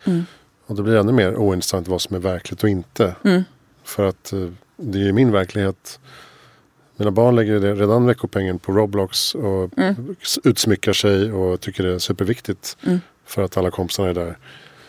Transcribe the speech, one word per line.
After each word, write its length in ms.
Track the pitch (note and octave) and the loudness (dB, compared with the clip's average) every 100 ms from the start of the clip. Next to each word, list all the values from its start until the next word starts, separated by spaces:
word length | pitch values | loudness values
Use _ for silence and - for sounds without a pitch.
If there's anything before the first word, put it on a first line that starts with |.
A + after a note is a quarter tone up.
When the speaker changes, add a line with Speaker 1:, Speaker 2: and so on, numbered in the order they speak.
Speaker 1:
Mm. 200 | G3 E3+ F3 - _ _ - | -2 -2 -4 -14 _ _ -10
Speaker 2:
Och 100 | G#2 | -4
det 60 | |
blir 140 | G#2 A2 | 2 2
ännu 160 | G#2 | 4
mer 240 | B2 F#2 A#2 | 2 2 2
ointressant 520 | G2+ F2+ - F#2+ E2+ | 0 0 -2 -4 -2
vad 120 | F2+ | -4
som 140 | - F#2 | -4 -4
är 40 | |
verkligt 420 | F#2 F2 - F#2 | -4 -6 -8 -2
och 60 | G#2+ | 0
inte. 460 | F#2+ - - F#2+ - | 0 -6 -2 -2 2
Speaker 1:
Mm. 180 | G3+ F3+ F#3 _ _ _ | 2 2 0 _ _ _
Speaker 2:
För 200 | - - G2 | -12 -2 -2
att, 240 | F#2 - | -2 -8
eh, 160 | G2 F2+ F2+ _ - | -8 -8 -12 _ -12
det 220 | C3+ G2 | -6 0
är 40 | |
ju 100 | G2 | 2
min 200 | G#2 B2+ | 4 4
verklighet. 680 | G2+ F2+ G#2 G2 - - - - - - - - _ _ _ _ - | 4 0 -2 -2 -4 -16 -20 -20 -20 -20 -20 -20 _ _ _ _ -2
Mina 140 | G#2 | 0
barn 260 | G2 A#2+ A#2+ | 4 6 4
lägger 240 | G#2+ G#2 | 4 2
det, 140 | G2+ | 2
redan 320 | G#2 G#2 A#2 B2 | 2 2 4 4
veckopengen 520 | A2+ - G2+ F#2 F2+ | 2 -2 -2 -2 -4
på 140 | - | 0
Roblox 600 | G2 G#2+ G2+ F#2+ - - | 0 2 0 -2 -4 -4
och 440 | - G#2 F#2+ F#2 - | -4 -2 -2 -2 -2
Speaker 1:
Mm. 380 | F#3+ F#3 C#3 F3+ | -2 -2 -8 -10
Speaker 2:
s-, 160 | - - | -6 0
utsmyckar 480 | C3 G2+ A2+ F#2+ G#2+ | 0 2 2 2 2
sig 400 | F#2+ G#2 G2 A2 | 2 2 2 2
och 280 | G2 F#2 F2+ | 0 -2 -2
tycker 220 | - G2 | -6 -4
det 120 | F#2 | -2
är 40 | F2+ | -2
superviktigt 800 | - F#2+ G2 A#2+ - F#2 - - F#3 | -4 -2 -2 -4 -6 -8 -10 -6 -2
Speaker 1:
Mm. 140 | F3+ - _ - | -2 -4 _ -8
Speaker 2:
för 160 | - | -4
att 140 | F#2+ G2 | -2 0
alla 140 | F2+ | -2
kompisarna 380 | - F2 - F#2 | -2 -6 -2 -2
är 60 | |
där. 240 | F2 E2+ F2 - - - - | -2 -6 -10 -20 -20 -20 -20